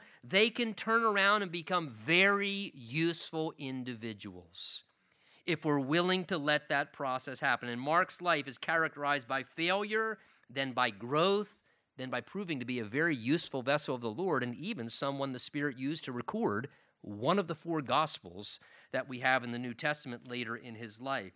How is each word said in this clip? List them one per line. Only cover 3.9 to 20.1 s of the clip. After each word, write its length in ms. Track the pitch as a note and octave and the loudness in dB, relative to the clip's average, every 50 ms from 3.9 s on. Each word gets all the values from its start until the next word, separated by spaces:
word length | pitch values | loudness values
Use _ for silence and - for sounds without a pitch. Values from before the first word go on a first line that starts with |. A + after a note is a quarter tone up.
| B2 G#2+ A2+ A2+ A2 G2 G#2 G2+ F#2 F2+ E2 E2+ F2 - - - - - - _ _ _ _ _ _ _ _ _ _ _ - F3+ | -8 -6 -8 -8 -8 -8 -10 -12 -12 -14 -18 -18 -14 -10 -10 -8 -8 -10 -12 _ _ _ _ _ _ _ _ _ _ _ -4 -4
if 180 | E3 - - | -4 -2 0
we're 140 | D#3 D3 C#3+ | 2 2 2
willing 460 | C3+ C3 D3+ E3+ F3 F3+ F#3 F#3 F3+ | 2 2 2 2 4 4 2 2 0
to 120 | - F#3+ D#3 | -2 -4 -2
let 320 | C#3+ D3 D3+ D3 - - | 2 2 2 2 2 0
that 240 | D3+ C#3 D3 - - | 0 0 0 -2 -4
process 460 | - C#3+ C3 B2+ C3 - C#3+ C3 - | -6 -4 -2 -2 -2 -4 -6 -6 0
happen. 300 | D3+ C3+ B2 - B2 A#2+ | 2 2 2 2 0 -4
And 120 | A#2+ A#2+ | -4 -4
Mark's 400 | C3 D3 D#3+ F3 F3+ - - - | 0 4 4 4 4 2 -2 -4
life 260 | F3 F3 E3 D3+ C3+ C#3 | 0 2 2 2 0 -4
is 120 | B2 - | -8 -8
characterized 680 | - - E3 E3 D#3+ D3+ - C#3+ D3 C#3+ C#3+ C#3+ B2 B2 | -4 0 2 2 2 0 0 -2 0 2 2 0 0 -2
by 140 | C3+ C3+ | -2 -2
failure, 800 | B2+ - - E3 E3 F3 F#3 G3+ G#3 G#3 G#3+ A3 A3 A3 G#3+ - - _ _ _ _ - | -2 -4 -4 0 2 2 4 2 2 0 0 0 0 0 -4 -8 -12 _ _ _ _ -8
then 260 | B2 C3+ C3+ C3 A#2+ | -2 -2 -2 0 2
by 180 | B2 B2 A#2+ | 2 2 2
growth, 640 | G2+ F#2+ A2 A#2+ C#3 D3+ E3+ G3 G3 G#3 G#3 G3+ - _ _ _ _ _ _ _ _ - | 2 -2 -6 0 2 4 6 6 4 4 2 -2 -8 _ _ _ _ _ _ _ _ -10
then 140 | C3 C3 | -8 -4
by 100 | B2 B2 | -4 -4
proving 380 | A#2+ - - G3 G#3 E3+ D#3+ C3 | -6 -6 -8 -8 -4 -4 -4 -4
to 60 | B2 | -2
be 120 | A#2 B2+ A#2+ | -4 -4 -4
a 80 | A2 | -4
very 300 | G2+ A2 C#3 E3 E3+ D3+ | -2 0 2 2 2 2
useful 480 | A#2+ G#2+ B2 D#3 E3+ - - - C3+ A#2 | 0 2 2 2 2 2 -2 -4 -2 2
vessel 320 | C3 D3 D3 - - C3+ | 2 2 2 2 0 -4
of 60 | A#2+ | -2
the 100 | A#2+ A2+ | -2 -4
Lord, 320 | G#2+ C#3 F#3 F#3+ D#3 B2+ B2 | -2 0 0 2 2 2 0
and 100 | B2 A#2 | 0 -4
even 380 | F2+ C#3+ C3+ A#3 D3+ A2+ A#2 | -6 -6 -6 -4 -4 -6 -6
someone 420 | - - C#3+ C#3 C#3 C3+ C#3 C3+ B2+ | -4 -2 -2 -2 -2 -2 -2 -4 -4
the 60 | B2 | -6
Spirit 400 | - - - D3 C#3+ D3 B2+ B2+ | -6 -6 -4 -2 -2 -2 -2 -2
used 240 | C3 C#3 E3 D3+ - | -4 -4 -4 -4 -6
to 80 | - | -6
record 580 | B2 A#2+ - - - A3 A#3 C#3 G2+ G#2+ C3 - - _ _ _ _ _ | -6 -6 -6 -4 -2 0 0 2 0 0 -2 -6 -10 _ _ _ _ _
one 380 | - - G#2 G2+ A2+ D3 F#3 G3+ | -12 -10 -8 -2 2 2 2 2
of 80 | F#3 D#3 | 2 -2
the 80 | E3 | -4
four 260 | - - E3 E3 D#3 | -8 -4 -4 -2 -2
Gospels 800 | C3+ A2+ A#2+ D3 D#3 D3+ - - - F2+ E2+ G2 G#2+ - - - - - - - - - | 0 2 2 2 2 2 -2 -8 -12 -14 -14 -12 -10 -10 -12 -12 -14 -20 -20 -20 -16 -6
that 160 | - C3 B2 C#3 | -4 -4 -4 -4
we 120 | C3 A#2+ | -6 0
have 240 | C3 C3 C3 C3 A#2+ | 2 4 4 4 2
in 80 | A#2+ | -2
the 80 | A#2+ A#2+ | -6 -4
New 140 | B2 B2 A#2 | -6 -6 -8
Testament 540 | - - D3+ D3+ - - C3+ | -2 -2 -2 -2 -2 -4 -8